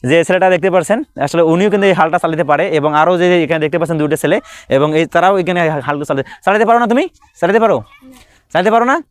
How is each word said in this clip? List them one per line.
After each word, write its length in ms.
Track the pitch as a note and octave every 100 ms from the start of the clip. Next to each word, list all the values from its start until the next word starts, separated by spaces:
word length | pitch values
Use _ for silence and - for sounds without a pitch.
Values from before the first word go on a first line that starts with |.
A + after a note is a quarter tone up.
যে 200 | B2 E3
ছেলেটা 260 | D#3+ F#3 F#3
দেখতে 220 | F3+ F#3
পাচ্ছেন 320 | F3+ D#3+ A3 D#4 -
আসলে 200 | C#3 E3
উনিও 280 | D#3+ E3 G3+
কিন্তু 180 | G3+ G3
এই 60 |
হালটা 260 | F3 D#3+ E3+
চালাতে 240 | E3 D#3+
পারে 260 | C#3+ D3 F#3
এবং 260 | D#3 D3 D3+
আরও 220 | D#3+ F3+
যে 260 | F3 F3
এখানে 160 | D#3 D#3+
দেখতে 200 | D3+ E3
পাচ্ছেন 180 | D#3+ D#3+
দুটো 180 | D3+ -
ছেলে 240 | D3 F#3 - - -
এবং 280 | C3+ D3+ D#3
এই 80 | E3
তারাও 320 | E3+ F3+ G3
এখানে 320 | E3+ F3 E3
হালটা 360 | D3+ B2+ D3 D3
চালাতে, 240 | C#3 C3+ - -
চালাতে 200 | G#3 A3
পারো 140 | A#3
না 80 | A#3+
তুমি? 200 | A#3+ F4+ _ _ _
চালাতে 180 | E3+ G#3+
পারো? 240 | A3 D3 G#2 - - - _ _ _
চালাতে 180 | D#3+ F#3
পারো 140 | A3+ A#3+
না? 160 | D4+ D4+